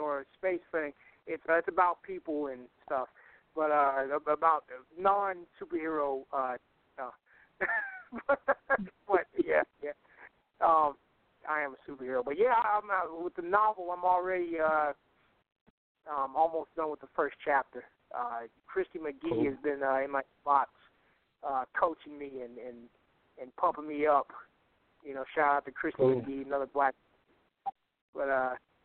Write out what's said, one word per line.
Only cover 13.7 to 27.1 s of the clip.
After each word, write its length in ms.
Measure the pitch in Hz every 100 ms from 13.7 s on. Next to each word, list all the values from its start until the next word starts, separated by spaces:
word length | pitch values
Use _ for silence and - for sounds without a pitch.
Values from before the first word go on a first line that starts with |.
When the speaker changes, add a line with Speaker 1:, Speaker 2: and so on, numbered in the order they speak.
| 208 175
Speaker 1:
I'm 120 | 180
already, 540 | 180 180 180 185 175 165
uh, 300 | 156 156 151 139 _ _ _ _ _ _ _ _ _ _ -
um, 260 | 143 135 135
almost 340 | 165 165 147 -
done 140 | 156
with 100 | 147
the 60 | 139 -
first 200 | 147 -
chapter. 400 | - 139 - 123 - _ - -
Uh, 260 | 240 233 233 _ -
Christy 340 | - 359 175
McGee 300 | 156 - 165
Speaker 2:
Cool. 160 | 156 147
Speaker 1:
has 100 | 131
been, 200 | 147 139
uh, 140 | 135 135
in 140 | 139
my 100 | 139 - _ 143
box, 260 | 139 135 _ _ _ _ _ _ _ 147
uh, 200 | 135 127 -
coaching 400 | 175 156 151 147
me 240 | 143 131
and, 160 | 120 123
and, 200 | 123 120 120 _ _ _ _ -
and 140 | 131 -
pumping 300 | 180 147 156
me 180 | 147 151
up. 200 | 143 - - - _ _ _ _ _
You 100 | 143
know, 120 | 135 131 -
shout 200 | 147 143
out 100 | 139
to 60 |
Christy 260 | 131 131 -
Speaker 2:
Cool. 240 | 131 131
Speaker 1:
McGee, 240 | 120 135 139
another 200 | 139 135
black. 300 | 143 139 - _